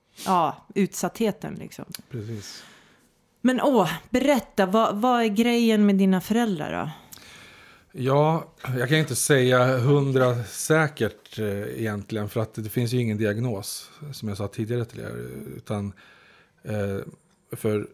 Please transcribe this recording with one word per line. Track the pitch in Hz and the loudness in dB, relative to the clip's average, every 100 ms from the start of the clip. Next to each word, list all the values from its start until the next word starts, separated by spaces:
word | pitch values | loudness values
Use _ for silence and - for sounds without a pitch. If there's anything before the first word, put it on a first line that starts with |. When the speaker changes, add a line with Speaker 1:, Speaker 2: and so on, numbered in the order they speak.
| _ - - | _ -10 -2
Speaker 1:
ja, | 185 156 - - - | 0 0 -2 -6 -2
utsattheten, | 185 - 180 - 220 - - | -2 -2 -6 -2 -2 -2 -8
liksom. | - - - - - - | -12 -14 -16 -16 -18 -14
Speaker 2:
Precis. | 123 104 110 - - - - _ _ _ _ _ _ 247 | -12 -10 -12 -12 -18 -20 -20 _ _ _ _ _ _ 0
Speaker 1:
Men | 254 | 2
åh, | 285 240 160 165 - | 4 4 2 -2 -2
berätta, | 254 262 294 - - 185 | 0 4 2 0 0 2
vad, | 220 220 208 | 4 2 2
vad | 254 240 | 2 2
är | 226 | 2
grejen | 202 240 240 226 214 208 | 2 2 4 4 6 6
med | 196 | 6
dina | 196 185 | 4 2
föräldrar | - 220 233 170 - 85 151 | 2 0 0 -2 -4 -4 -6
då? | - - - - - - - - - _ - | -10 -20 -20 -20 -20 -20 -20 -20 -20 _ -6
Speaker 2:
Ja, | 131 139 156 165 - - - 127 | 0 2 4 2 -4 -12 -6 -2
jag | 120 | 2
kan | 156 | 2
inte | 151 120 | 0 -2
säga | - 139 127 127 127 131 | 2 4 6 6 4 4
hundra | 127 143 139 131 127 120 | 4 4 4 2 2 0
säkert, | 101 - - 156 151 - 107 - - - | -4 -6 2 2 2 0 -4 -4 -16 -6
eh, | 107 101 107 131 | -4 -4 -6 -6
egentligen, | 110 104 98 110 101 | -4 -6 -6 -6 -4
för | 117 | -4
att | 110 | -4
det | - 107 | -6 -6
finns | 123 117 | -2 0
ju | 123 | 0
ingen | 117 104 | 0 0
diagnos, | 107 104 123 98 - - - - 147 | 0 0 -4 -6 -8 -12 -14 -18 -16
som | 135 107 | -10 -8
jag | 101 | -6
sa | 101 | -6
tidigare | - 110 120 113 | -6 -4 -4 -6
till | - | -10
er, | 107 117 123 - - 127 | -12 -10 -12 -12 -14 -14
utan, | - 104 101 - - - _ _ _ _ | -8 -6 -6 -10 -20 -20 _ _ _ _
eh, | - 107 101 98 - - _ _ - | -8 -6 -4 -6 -10 -16 _ _ -16
för | 117 110 107 104 | -6 -2 -2 -4